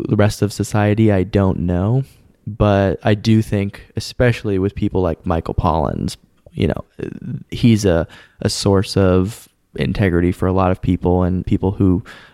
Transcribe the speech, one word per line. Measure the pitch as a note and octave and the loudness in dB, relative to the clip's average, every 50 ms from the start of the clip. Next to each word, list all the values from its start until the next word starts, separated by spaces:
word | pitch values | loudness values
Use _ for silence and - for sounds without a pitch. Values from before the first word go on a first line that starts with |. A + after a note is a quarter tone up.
| - - | -4 -2
the | - | 0
rest | G#2 G#2 G#2 - - | 2 2 2 2 0
of | - G2+ - | -4 -4 -2
society, | - G2+ - - G#2+ G#2 G#2 G#2 G#2+ A2 G#2+ G2+ | -4 -6 -2 0 0 2 2 2 4 4 4 4
I | F#2+ F#2 | 2 0
don't | G2 - G2+ G2 F#2+ - - | 0 2 2 2 2 2 0
know. | - F2 F2 F2 F#2 G#2 A#2+ C3+ C3+ - - _ _ _ _ _ - | -2 -2 0 0 0 0 0 0 -2 -4 -10 _ _ _ _ _ -14
But | - G#2 - G#2+ G#2 G2+ G2 G2 F#2+ E2 - - | -10 -4 0 2 2 4 4 2 2 0 -2 0
I | G#2 G#2+ | 0 0
do | G#2 F#2+ A#2 A2 A2 G#2+ | 0 2 2 2 2 2
think, | - - G2+ G2 G2+ - - - _ - | 0 -2 -2 -4 -4 -6 -12 -18 _ -10
especially | - - - - - B2+ B2 A#2 - - G#2+ G2+ F#2+ | -10 -10 -8 -4 0 0 2 0 0 -2 -2 -2 0
with | F#2 G2+ - | 0 -2 -2
people | - - G2+ - F#2+ F#2 | -2 -4 -2 -2 0 0
like | E2+ D#2+ - - | 0 -2 -4 -4
Michael | F#2 E2+ E2+ - - - | -4 -2 -2 -2 -4 -4
Pollan's, | - - F2+ D#2 D#2+ D2 G#1 G1+ G1+ - - - - _ _ _ _ _ - - | -2 0 0 0 0 0 -2 -2 -4 -6 -6 -8 -10 _ _ _ _ _ -14 -6
you | D#3+ - - | -2 -2 -2
know, | - - - _ _ - - - - - - - - - - - | -2 -4 -8 _ _ -12 -10 -10 -10 -12 -12 -12 -12 -12 -12 -12
he's | - - - A#2+ A2+ G#2 G#2+ | -8 0 4 4 4 4 4
a, | G2 E2+ E2 D#2+ - - - - _ _ - | 2 2 2 0 -2 -8 -20 -20 _ _ -6
a | - F#2+ | -4 -4
source | - - - G#2 G2 G2 G2 - - | -4 -2 0 2 2 2 2 0 0
of | - G2 F#2 F2+ F#2 F#2 G2+ A#2 - - _ _ _ _ _ - | 2 2 4 4 2 2 0 -4 -10 -18 _ _ _ _ _ -8
integrity | - D2 C2+ F#2 - G#2 F#2+ E2+ F2 F2 F2+ F2+ | -6 -4 -4 -2 0 0 2 2 2 2 0 0
for | - - F#2 | 0 -2 -2
a | F#2 | 0
lot | F#2+ F#2 F2+ | 0 0 0
of | F#2 - | -2 -2
people, | - - F#2 F2 - F2+ F2 F2+ F2+ | -2 -2 -2 0 0 0 2 2 2
and | F2 F2+ F2+ - | 0 -2 -4 -4
people | - G2 - - F#2+ G2+ | -2 -2 -2 -2 -2 -2
who | - G2+ F#2+ F#2 F2 - - - - - - | 0 2 2 2 0 -2 -8 -18 -20 -20 -20